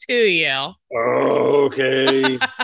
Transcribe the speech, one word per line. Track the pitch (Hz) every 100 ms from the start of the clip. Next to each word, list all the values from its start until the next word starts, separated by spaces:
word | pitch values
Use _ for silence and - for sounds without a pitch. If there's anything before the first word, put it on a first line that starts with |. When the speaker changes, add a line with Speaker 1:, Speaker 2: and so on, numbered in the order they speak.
| -
Speaker 1:
to |
you. | 247 214 170 151 135 143 190 -
Speaker 2:
Okay. | 117 120 127 135 131 131 143 135 135 131 131 131 135 131 127 - -